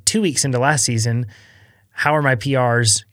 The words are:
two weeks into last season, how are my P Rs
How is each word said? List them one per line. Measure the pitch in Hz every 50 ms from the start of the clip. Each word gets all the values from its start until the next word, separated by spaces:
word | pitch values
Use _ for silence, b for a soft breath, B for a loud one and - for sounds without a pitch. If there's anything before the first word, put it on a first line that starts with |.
| -
two | - - 220
weeks | 214 175 127 - -
into | 165 123 120
last | 127 143 151 139 -
season, | - 120 113 110 120 117 120 123 104 b b b b b b b b b b b b b
how | - - 147 151
are | 156 147
my | 135 131
P | 113 - 139 135 131
Rs | 123 120 120 120 120 107 104 - - _